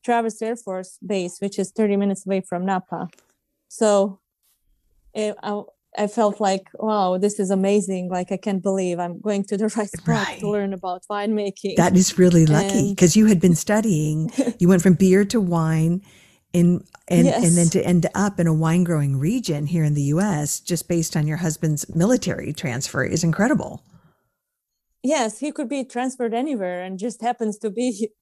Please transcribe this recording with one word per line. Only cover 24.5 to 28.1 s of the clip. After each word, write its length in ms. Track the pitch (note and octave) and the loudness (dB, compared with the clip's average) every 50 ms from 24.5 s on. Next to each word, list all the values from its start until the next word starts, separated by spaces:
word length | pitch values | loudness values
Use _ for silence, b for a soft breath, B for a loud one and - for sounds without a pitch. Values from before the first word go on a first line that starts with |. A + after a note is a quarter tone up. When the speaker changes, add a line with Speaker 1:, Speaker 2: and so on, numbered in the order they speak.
| _ _ _ _ _ _ _ _ _ _ - | _ _ _ _ _ _ _ _ _ _ -2
Speaker 1:
Yes, 340 | B3+ D#4 D4 A#3 A3 G#3+ - | -2 0 0 0 -2 -4 -6
he 140 | C#4 D4+ | -8 -8
could 160 | D4 - D4 A3+ | -6 -6 -6 -6
be 160 | C#4+ C#4 B3+ | -6 -6 -6
transferred 500 | C4 - B3 B3+ C4 B3+ - B3 A3+ A3 | -6 -6 -6 -4 -4 -4 -4 -6 -4 -2
anywhere 480 | A#3 C4 D#4+ C#4 G#3+ F#3+ F3+ F3+ F3+ | -4 -4 -4 -4 -4 -4 -6 -6 -6
and 160 | F3+ F#3 F#3+ F3+ | -8 -10 -10 -8
just 240 | G3+ B3 G3 - | -8 -8 -8 -6
happens 340 | A3 A#3+ B3 _ A#3 A3 G3 - | -6 -6 -4 _ -6 -6 -6 -6
to 120 | - G#3+ | -8 -8
be 400 | F#3+ A3+ B3 B3+ G#3+ F#3+ A3 G#3 | -4 -4 -4 -4 -2 -4 -6 -8